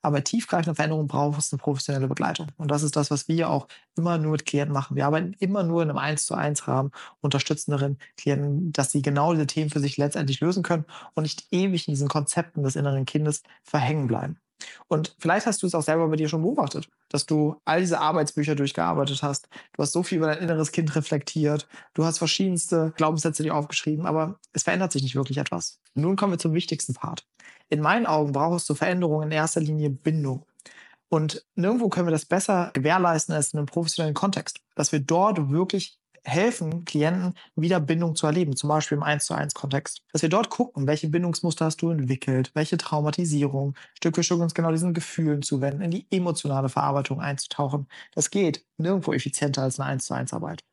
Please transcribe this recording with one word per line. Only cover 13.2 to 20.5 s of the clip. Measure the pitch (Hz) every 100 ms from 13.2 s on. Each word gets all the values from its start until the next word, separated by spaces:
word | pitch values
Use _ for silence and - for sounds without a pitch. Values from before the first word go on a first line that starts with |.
| 151 147 _ -
verhängen | - 147 123 156 131
bleiben. | 113 - 160 _ _ - - -
Und | 156 160 _
vielleicht | - 190 226
hast | 202
du | 185
es | 170
auch |
selber | 151 160 165
bei | 156
dir | 151
schon | 160
beobachtet, | 170 294 143 151 - _ _
dass | 147 -
du | 156 151 151 -
all | 160
diese | 185 165
Arbeitsbücher | 151 165 143 - 147 147
durchgearbeitet | 139 - - 156 139 139
hast. | 147 139 - - -
Du | -
hast | 147
so | 170
viel | 180 180
über | 156
dein | 156
inneres | 175